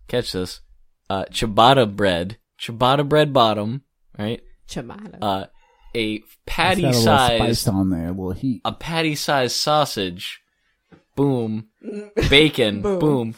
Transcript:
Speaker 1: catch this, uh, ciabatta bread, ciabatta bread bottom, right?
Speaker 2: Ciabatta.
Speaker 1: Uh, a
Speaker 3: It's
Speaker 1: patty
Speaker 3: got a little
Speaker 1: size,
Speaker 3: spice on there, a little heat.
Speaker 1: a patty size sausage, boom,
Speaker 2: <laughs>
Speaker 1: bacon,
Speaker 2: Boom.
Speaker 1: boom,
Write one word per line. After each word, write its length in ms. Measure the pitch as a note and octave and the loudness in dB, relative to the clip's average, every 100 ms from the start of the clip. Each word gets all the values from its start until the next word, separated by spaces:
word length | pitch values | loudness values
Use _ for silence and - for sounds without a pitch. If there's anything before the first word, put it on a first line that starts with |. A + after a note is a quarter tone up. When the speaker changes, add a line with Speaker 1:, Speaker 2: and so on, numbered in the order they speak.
| - | -6
Speaker 1:
catch 240 | B2 - | -4 -4
this, 260 | F#2 F2+ - - _ _ _ - | -6 -6 -10 -20 _ _ _ -6
uh, 140 | G2 - | -6 -4
ciabatta 640 | - A2+ G#2+ A#2+ C3+ G#2+ G2+ | -4 -2 6 6 6 2 2
bread, 420 | G2+ E2+ F#2 - _ _ | 0 0 -4 -10 _ _
ciabatta 480 | - A2+ B2+ C#3+ C#3+ | -12 -2 2 2 2
bread 240 | D3+ D3 | 2 4
bottom, 520 | C3 A2 G#2 G#2 C#3 _ _ _ - | 4 2 2 -4 -8 _ _ _ -8
right? 220 | G#2 A#2+ - - - | -8 -8 -12 -20 -14
Speaker 2:
Ciabatta. 500 | E3 A#2+ G3+ G#3 - | -14 -12 -16 -18 -6
Speaker 1:
Uh, 240 | G#2+ F#2+ - _ _ _ - A#2+ | -4 -4 -6 _ _ _ -8 -4
a 180 | G#2+ G#2+ | -4 -6
Speaker 3:
It's 220 | _ _ - | _ _ -8
Speaker 1:
patty 360 | - F3 F#3 | -2 0 2
Speaker 3:
got 60 | C3+ | 2
a 100 | B2 | 4
little 60 | |
Speaker 1:
size, 340 | A2+ C#3 B2 A#2 | 4 4 4 2
Speaker 3:
spice 280 | A#2 A2+ A#2 | 0 0 0
on 200 | G2 F#2+ | 0 0
there, 180 | E2+ E2+ | -2 -4
a 40 | |
little 200 | F#2+ F#2 | -6 -6
heat. 280 | F#2 C3 A2+ A2+ | -4 -4 -4 -6
Speaker 1:
a 80 | |
patty 420 | - D3 E3 D#3+ D3 | -8 -6 -2 -2 -2
size 400 | - C#3 B2 - | -2 0 0 -2
sausage, 840 | D#3 D3+ C#3 A2 F#2 F2+ - - _ _ _ _ _ - _ - | 0 2 0 -2 -6 -8 -14 -16 _ _ _ _ _ -20 _ -2
boom, 520 | C#3+ B2+ A2 A2 - _ | 0 0 -2 -6 -10 _
Speaker 2:
<laughs> 480 | A3 G#3 - - - | -14 -12 -6 -2 4
Speaker 1:
bacon, 520 | C#3 D#3 - G#2+ G#2 | 6 4 2 0 0
Speaker 2:
Boom. 180 | G#3 F#3 | -2 0
Speaker 1:
boom, 360 | D3+ C3+ A2+ | 0 0 -4